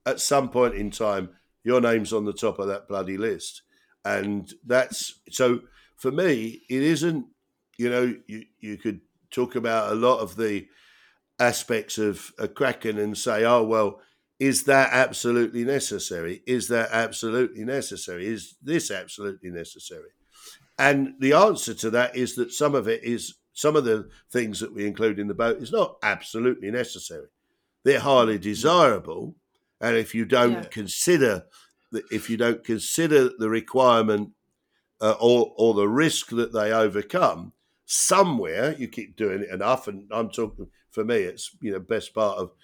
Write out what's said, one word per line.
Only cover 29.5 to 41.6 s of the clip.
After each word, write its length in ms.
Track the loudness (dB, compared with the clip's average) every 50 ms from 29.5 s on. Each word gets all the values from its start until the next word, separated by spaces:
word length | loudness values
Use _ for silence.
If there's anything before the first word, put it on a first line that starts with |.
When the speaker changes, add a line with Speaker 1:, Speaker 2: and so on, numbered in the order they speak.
| _ _ _ _ _ -6
Speaker 1:
And 160 | -2 0 0
if 180 | 0 -2 -2 -4
you 100 | -4 0
don't 260 | 2 4 6 6 4 4
Speaker 3:
Yeah. 120 | 0 -6
Speaker 1:
consider 840 | -12 -10 -10 -8 -8 -6 -4 2 2 4 4 4 4 2 0 -6 _ _ -20 _ _ _ _ _ _
the, 120 | -8 -8 -8 -4
if 180 | -6 -6 -4 -4
you 60 | -2
don't 260 | 0 2 0 0 -2 -2
consider 680 | -4 -4 -4 -4 -4 -2 0 2 4 6 6 6 4
the 180 | 0 -2 -2 0
requirement, 840 | 0 -2 -4 -2 2 4 6 6 6 6 4 4 2 0 -2 -6 _ _ _ _ _ _ _ _ _ _ _ _ _ -2
uh, 160 | 0 0 2 4
or, 360 | 6 6 6 6 4 2 2
or 160 | 2 4 4 4
the 160 | 4 2 2
risk 400 | 2 2 2 2 0 -2 -6 -4
that 240 | -2 -2 -2 -2 0
they 180 | -2 0 2
overcome, 840 | 2 2 2 2 2 -2 -4 -2 0 2 2 2 0 -2 -10 -16 _ _ _ _ _ _ _
somewhere, 880 | -6 -2 0 2 2 4 4 4 4 2 -2 -2 -2 -2 -2 -2 -2 -2 -4
you 80 | -10 -10
keep 280 | -10 -12 -14 -14 -6
doing 240 | -4 -2 -2 -2 -4 -6
it 60 | -6
enough, 380 | -6 -4 0 0 0 0 -2 -10
and 180 | -12 -12 -14 -8 -6
I'm 160 | -6 -6 -6
talking, 400 | -4 -6 -6 -6 -6 -12 -16 -16 _ _ _ _
for 140 | -8 -6 -2
me, 120 | 0 0
it's, 400 | 0 0 -2 -6 -10 -14 -16 _ -10